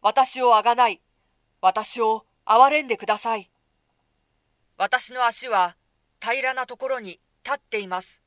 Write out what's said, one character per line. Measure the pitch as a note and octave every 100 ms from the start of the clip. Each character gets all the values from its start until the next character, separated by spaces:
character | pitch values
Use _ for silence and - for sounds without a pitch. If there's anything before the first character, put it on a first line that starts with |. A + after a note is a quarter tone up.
私 | G#3 A3 B3+ B3+
を | B3 A3
あ |
が | A3
な | A#3+ A#3+
い、 | F#3 _ _ _ _ _ _
私 | F#3 F#3 G#3+ B3
を | A#3 A3 _ _ -
憐 | A3 C4+
れ | D4+
ん | C#4
で | A3
く | G#3+
だ | G#3+
さ | A#3 A3+
い。 | F#3 _ _ _ _ _ _ _ _ _ _ _ _ _
私 | G3 B3 -
の | B3 A#3+
足 | A3+ B3+
は | G#3 F3+ - _ _ _ _
平 | G#3+ B3+
ら | C4
な | C4 B3
と | B3
こ | C4
ろ | C4
に | G#3 E3+ _ _
立 | - C#4+
っ |
て | _ G#3+
い | G3
ま | F#3
す。 | - _